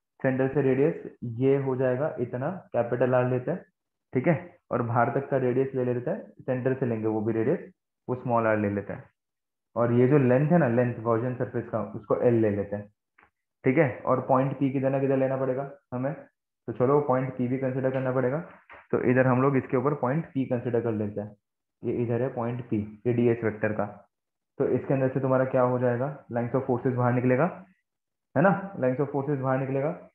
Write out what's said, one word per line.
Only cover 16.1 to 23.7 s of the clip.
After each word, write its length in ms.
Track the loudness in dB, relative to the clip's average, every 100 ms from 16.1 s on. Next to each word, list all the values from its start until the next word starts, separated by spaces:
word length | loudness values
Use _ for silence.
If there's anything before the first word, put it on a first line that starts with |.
तो 580 | -6 -12 _ _ _ -8
चलो 260 | 0 4 4 4
point 280 | 0 0 -4
P 120 | -2
भी 100 | -2
consider 320 | -2 -2 0
करना 220 | 0 0
पड़ेगा। 260 | 0 0 -2 -6 -16 -20 -20 -4
तो 100 | 0 4
इधर 160 | 4 4
हम 160 | 4
लोग 140 | 4 2
इसके 200 | 2 0
ऊपर 180 | 0 0
point 300 | 0 -2 -2
पी 180 | -4 -2
consider 340 | -2 -2 -2
कर 120 | 0
लेते 260 | -2 -4 -6
हैं, 160 | -10 -12 _ _ _ _
ये 100 | -6 -2
इधर 200 | -2 -2
है 100 | -2
point 280 | -4 -6 -6 -4
P, 100 | -4 -4 -6 -2
ये 60 |
डीएस 320 | 2 2 2
vector 280 | 0 -2 -2